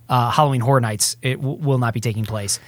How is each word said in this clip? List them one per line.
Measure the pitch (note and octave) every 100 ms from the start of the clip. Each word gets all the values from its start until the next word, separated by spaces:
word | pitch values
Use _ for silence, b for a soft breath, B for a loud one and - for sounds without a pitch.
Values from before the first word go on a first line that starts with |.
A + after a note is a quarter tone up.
| -
uh, | B2+ A#2+
Halloween | - D3 C3+
Horror | A#2 C3+
Nights, | A2+ G#2+ - -
it | C3 B2+
w-, | C3+ -
will | C#3+ C3
not | A#2
be | A2
taking | A#2 G#2+ G#2+
place. | G#2+ G2+ -